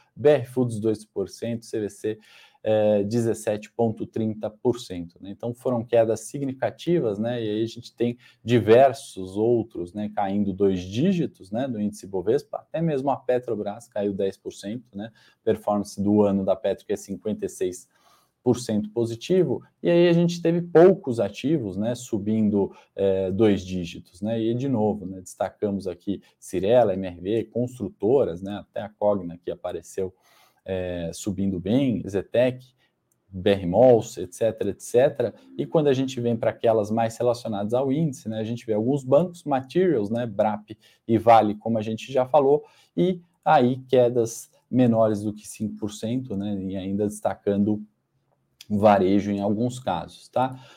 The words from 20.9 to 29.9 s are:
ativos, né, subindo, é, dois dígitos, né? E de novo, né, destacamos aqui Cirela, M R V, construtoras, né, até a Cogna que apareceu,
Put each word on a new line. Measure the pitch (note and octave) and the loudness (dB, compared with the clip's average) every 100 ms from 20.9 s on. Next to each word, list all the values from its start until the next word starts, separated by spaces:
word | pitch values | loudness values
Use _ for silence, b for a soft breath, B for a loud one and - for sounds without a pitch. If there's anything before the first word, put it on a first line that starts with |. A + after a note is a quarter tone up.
| - - A2+ | 6 0 -2
ativos, | G2+ - C3 D#3+ G#2 F2+ | -4 -4 -2 -2 -2 -4
né, | A2+ - | -4 -6
subindo, | - A2 G#2 A2 G#2 G2+ F#2 B B - | -6 -4 -2 0 2 2 0 B B -2
é, | G2 F#2+ F#2+ | 0 0 0
dois | G2 A2 G2 F#2 | 2 4 2 -2
dígitos, | F#2 E2+ E2+ - - | -6 -6 -12 -18 -10
né? | G#2 A#2 | -6 -2
E | A2+ | -2
de | B2 C#3 | -2 -2
novo, | A#2 G#2+ G#2 F#2 | 0 0 -2 -8
né, | F#2 | -14
destacamos | F#2 - F#2+ - G#2 G2 F#2 | -12 -6 -6 -4 -4 -4 -6
aqui | F2 - F#2+ b b | -8 -6 -8 b b
Cirela, | - F2+ F#2+ B2 G#2+ F#2+ | -8 -4 2 4 4 0
M | F#2+ | -6
R | F2 | -8
V, | F#2 A2+ G#2 | -4 -4 -2
construtoras, | A#2 B2 B2+ G2 - G2+ C3+ G2 E2+ | -6 -6 -6 -10 -4 0 2 0 -4
né, | G2 G2+ | -10 -12
até | - - | -12 -12
a | G#2 | -12
Cogna | - G#2 G#2 F2 E2+ | -2 0 0 -4 -10
que | - | -12
apareceu, | E2 F2+ E2+ - | -10 -10 -10 -10